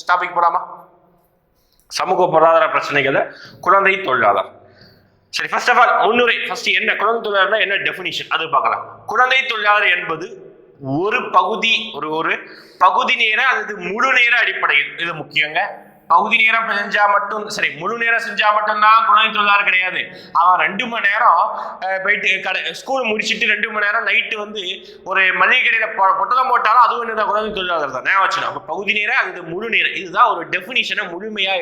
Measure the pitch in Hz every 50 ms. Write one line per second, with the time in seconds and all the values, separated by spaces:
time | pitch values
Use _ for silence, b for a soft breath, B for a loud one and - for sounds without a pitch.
0 | - - 180 175 175 - - 175 170 170 170 180 - - - - - - _ _
1 | _ _ _ _ _ _ _ _ _ _ _ _ _ _ _ _ _ - - -
2 | 185 170 185 180 185 170 156 160 160 165 165 165 156 151 139 143 - 143 143 143
3 | 135 135 143 - - - B B B B B B - 175 190 196 196 190 196 190
4 | - 160 160 - - 101 101 - - - - - - b b b b b b b
5 | b b b b _ _ - - 156 151 214 220 - 247 240 233 240 220 - -
6 | 165 196 233 240 247 233 214 - - - 180 - - 220 185 190 214 220 185 180
7 | 196 214 233 233 - 214 208 196 190 196 214 220 185 190 196 185 - 151 - 196
8 | 180 170 143 - 139 - - 160 160 147 139 135 117 113 104 98 95 - - -
9 | - - 208 226 254 254 254 262 254 254 233 214 208 208 208 208 202 190 180 175
10 | 175 160 160 156 175 226 - - - - - - - _ _ - 139 131 135 151
11 | 185 214 233 254 208 214 - 185 - 185 226 196 220 226 220 208 220 214 - 139
12 | 151 156 156 160 156 175 202 214 - B B B B B B B 175 190 - -
13 | 208 220 254 240 233 220 214 220 254 262 233 214 202 202 214 185 180 180 190 226
14 | 247 269 247 254 240 240 240 240 214 190 185 - 175 151 147 143 147 143 - -
15 | 170 170 165 156 143 143 143 156 151 151 156 170 202 - - - - - _ _
16 | _ - 160 180 208 214 220 226 220 220 226 226 220 226 208 202 202 202 202 208
17 | 208 202 202 202 196 - 220 214 208 - - 180 175 156 139 147 165 196 226 233
18 | 233 233 233 226 220 214 208 202 220 208 214 214 214 214 214 214 214 214 220 226
19 | - - 208 214 220 214 214 208 208 208 202 202 202 196 185 185 185 185 180 147
20 | 117 - B B B B B 160 170 180 180 165 156 151 190 202 254 226 233 220
21 | 202 202 202 220 240 208 170 175 202 226 B B B B B B 180 190 190 190
22 | 190 196 208 202 196 190 190 185 185 196 185 180 156 160 175 - - - 269 262
23 | 247 220 214 220 - - 226 220 233 214 214 208 214 226 220 214 208 202 214 233
24 | 220 190 208 226 - - 226 214 208 208 214 214 180 180 196 - B B B B
25 | B 175 190 190 190 185 180 185 185 208 240 254 240 233 226 226 220 - - -
26 | 190 - - 190 196 185 240 262 254 - - - - 220 220 247 233 220 226 240
27 | 233 226 220 220 208 190 202 214 220 214 - 190 185 180 175 160 147 135 127 127
28 | 120 151 185 196 190 175 - - - 113 - - - - 160 185 208 190 196 214
29 | 208 214 247 254 214 190 175 175 170 165 165 190 220 233 208 185 160 143 - 160
30 | 196 175 170 208 240 220 190 175 160 147 160 180 180 220 262 240 220 - 190 202
31 | 208 180 170 180 208 220 214 202 196 190 190 180